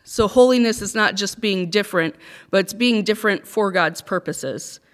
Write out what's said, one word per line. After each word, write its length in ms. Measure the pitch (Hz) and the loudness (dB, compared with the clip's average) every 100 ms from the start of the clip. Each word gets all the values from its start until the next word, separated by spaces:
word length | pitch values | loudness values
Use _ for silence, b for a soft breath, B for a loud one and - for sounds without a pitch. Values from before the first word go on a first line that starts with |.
So 240 | - - 208 | -8 -2 2
holiness 520 | 247 254 254 226 - | 6 6 6 2 0
is 140 | 196 | -4
not 220 | 220 208 196 | 0 0 0
just 240 | 196 - | -6 -2
being 300 | 214 190 170 | -2 0 0
different, 440 | 202 202 180 160 - B B B | -2 0 0 -2 -4 B B B
but 100 | 190 | 0
it's 120 | 190 | 0
being 300 | 202 247 220 | 0 2 2
different 460 | 202 208 214 196 - | 0 0 0 -2 -4
for 240 | 220 202 | -2 0
God's 280 | 180 165 165 | 0 -2 -4
purposes. 800 | - 185 - 139 131 123 - - b | -6 -6 -4 -8 -8 -8 -12 -20 b